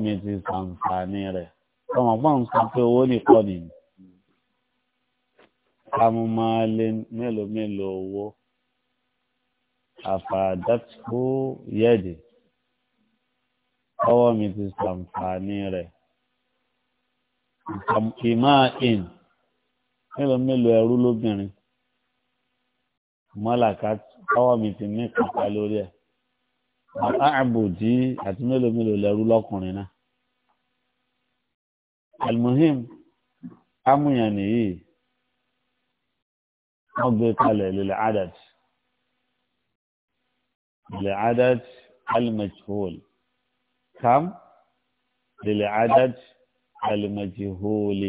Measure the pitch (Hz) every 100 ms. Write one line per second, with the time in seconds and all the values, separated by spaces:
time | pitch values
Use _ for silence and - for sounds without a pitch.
0 | 107 101 101 98 - 95 92 85 - 92
1 | 92 101 98 92 82 _ _ _ - 131
2 | 120 113 151 139 117 117 113 135 120 123
3 | 127 117 - 120 101 90 82 - _ _
4 | 92 _ _ _ _ _ _ _ _ _
5 | _ _ _ _ _ _ _ _ - -
6 | 117 113 113 113 113 113 110 110 110 110
7 | 110 113 120 110 104 110 107 98 98 95
8 | 95 98 104 - _ _ _ _ _ _
9 | _ _ _ _ _ _ _ _ _ -
10 | 95 95 - 95 95 92 101 117 - -
11 | - 120 127 135 135 135 - 104 113 113
12 | 92 82 _ _ _ _ _ _ _ _
13 | _ _ _ _ _ _ _ _ _ -
14 | - 120 120 113 104 101 101 - 92 92
15 | 87 - 90 92 98 101 98 92 85 _
16 | _ _ _ _ _ _ _ _ _ _
17 | _ _ _ _ _ _ - 98 101 110
18 | 110 - 117 117 135 139 127 - 127 107
19 | 87 - _ _ _ _ _ _ _ _
20 | _ - 139 127 131 131 117 113 113 123
21 | 123 113 117 101 98 - _ _ _ _
22 | _ _ _ _ _ _ _ _ _ _
23 | _ _ _ 104 110 123 113 95 107 110
24 | - _ - - 123 120 107 90 107 110
25 | 120 - - - 104 104 104 107 92 _
26 | _ _ _ _ _ _ _ _ _ -
27 | - - 143 139 131 113 104 87 110 123
28 | 127 123 98 95 117 131 123 117 113 104
29 | 101 104 110 113 - 101 92 95 98 _
30 | _ _ _ _ _ _ _ _ _ _
31 | _ _ _ _ _ _ _ _ _ _
32 | _ - - 117 120 131 160 135 117 -
33 | _ _ _ _ - - _ _ - 143
34 | 147 127 110 104 98 117 107 87 - _
35 | _ _ _ _ _ _ _ _ _ _
36 | _ _ _ _ _ _ _ _ _ -
37 | 123 110 117 107 - 107 95 98 98 98
38 | 110 107 90 - _ _ _ _ _ _
39 | _ _ _ _ _ _ _ _ _ _
40 | _ _ _ _ _ _ _ _ _ 98
41 | 98 98 113 120 127 123 - - _ _
42 | - 117 120 110 104 - - 101 95 80
43 | - _ _ _ _ _ _ _ _ _
44 | 123 135 175 - - _ _ _ _ _
45 | _ _ _ _ 101 104 104 107 117 117
46 | 127 120 - _ _ _ _ - 110 104
47 | 104 101 101 95 101 90 104 107 104 98